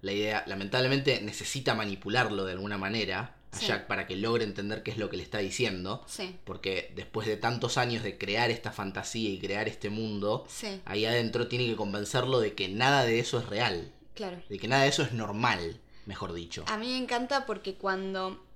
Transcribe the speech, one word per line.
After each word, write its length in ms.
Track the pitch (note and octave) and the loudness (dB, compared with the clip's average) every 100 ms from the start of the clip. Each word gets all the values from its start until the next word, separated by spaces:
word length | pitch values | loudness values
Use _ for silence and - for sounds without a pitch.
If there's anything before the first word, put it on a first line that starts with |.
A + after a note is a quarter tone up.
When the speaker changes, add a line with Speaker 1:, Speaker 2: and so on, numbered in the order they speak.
Speaker 1:
la 100 | F#2+ | -2
idea, 300 | G2+ G#2+ G#2+ - | 0 2 0 -2
lamentablemente 720 | G2 G2 B2+ B2+ C#3 C#3 A#2+ | -4 0 2 4 4 4 2
necesita 520 | G#2 - G2 C#3 B2+ A2 | 0 -6 -4 0 2 2
manipularlo 720 | G#2 G2 G2 G#2 A2+ G2+ F#2+ | 0 -4 2 4 4 2 -2
de 80 | |
alguna 240 | F#2 G2+ G#2 | -2 -4 -2
manera 580 | G2 A2+ G2+ F#2 B2+ - - | -2 0 0 -2 -4 -10 -12
a 60 | - | -4
Speaker 2:
Sí. 80 | - | 0
Speaker 1:
Jack 220 | G#2 - | 0 0
para 180 | G2 F#2 | -2 -2
que 100 | F#2+ | 0
logre 280 | A2 A#2 | 2 2
entender 400 | G#2+ F#2+ G2+ A2 | 2 -2 -4 -4
qué 80 | - | -4
es 60 | G2+ | -2
lo 100 | G2+ | -2
que 80 | - | -4
le 60 | |
está 160 | - G#2+ | -4 -2
diciendo. 640 | G2 - A#2 F#2 F#2 A#2+ - | -2 0 0 0 -4 -6 -8
Speaker 2:
Sí. 300 | - F#3 F3+ - | -8 -8 -10 -10
Speaker 1:
Porque 460 | F#2 F#2+ F#2 - - | -4 -2 -2 -4 -8
después 320 | F#2 A2 A2 | -6 -4 -2
de 80 | G#2+ | 0
tantos 420 | A#2 A#2+ A#2+ C3 | 0 0 0 2
años 240 | B2 A2+ | 2 0
de 120 | G2+ - | -2 -4
crear 340 | G2 G#2 A#2+ | 0 2 2
esta 200 | A2+ G#2+ | 2 -4
fantasía 600 | - G2 G2 G2 A2+ A2 | -6 -4 -4 -4 -2 0
y 80 | F#2+ | -2
crear 280 | F#2+ G2 A2 | -2 0 -2
este 220 | - G#2 | -2 -4
mundo, 560 | G#2+ A2 G#2 G2+ A#2+ - | -2 -2 0 0 0 -2
Speaker 2:
Sí. 340 | - G#3+ G3 - | -8 -8 -8 -4
Speaker 1:
ahí 200 | G2+ A2 | 0 4
adentro 420 | A#2+ A2+ A#2+ A#2+ | 4 2 2 0
tiene 180 | A#2+ B2 | 2 0
que 100 | G#2+ | 2
convencerlo 640 | G2+ G#2 G#2 C3 B2+ C3 | 0 0 0 0 4 4
de 140 | G#2+ | 4
que 160 | - F#2+ | 0 -2
nada 340 | G2+ C3 C#3+ A#2+ | 4 6 8 6
de 140 | A2+ | 4
eso 200 | A#2+ B2 | 4 0
es 80 | - | 0
real. 440 | G2+ A#2+ F2 C#2+ - - | 0 2 0 -6 -14 -18
Speaker 2:
Claro. 280 | - G3 F3 - | -8 -8 -8 -8
Speaker 1:
De 100 | G2+ | -6
que 80 | A2+ | 2
nada 160 | C3+ | 6
de 60 | C3+ | 6
eso 120 | C3+ | 6
es 120 | C3 | 2
normal, 680 | A#2 G#2 G#2 A#2+ G2+ E2+ E2+ - - - | 0 -2 2 2 2 -2 -8 -16 -16 -12
mejor 280 | F#2 F#2 | -8 -6
dicho. 300 | E2+ E2+ - D#2 | -6 -6 -6 -4
Speaker 2:
A 100 | G#3+ | -4
mí 120 | A#3+ | -2
me 80 | B3+ | -4
encanta 500 | B3 A#3+ B3+ C#4 C4+ | 0 -2 2 0 0
porque 260 | G3 G3 | -6 -6
cuando 720 | F#3+ G3 F#3+ F#3+ F#3+ F#3+ G3 - | -4 -2 -2 -2 -2 -4 -8 -16